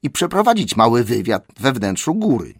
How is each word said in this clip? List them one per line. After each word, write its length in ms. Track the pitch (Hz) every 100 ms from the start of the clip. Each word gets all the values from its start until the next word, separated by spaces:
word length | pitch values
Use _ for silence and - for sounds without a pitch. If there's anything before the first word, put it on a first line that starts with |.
i 60 | 143
przeprowadzić 640 | - 175 190 214 226 117 -
mały 280 | 113 120
wywiad 420 | 110 113 95 98 _ -
we 140 | 123
wnętrzu 420 | 127 101 92 - 190
góry. 380 | 214 120 73 -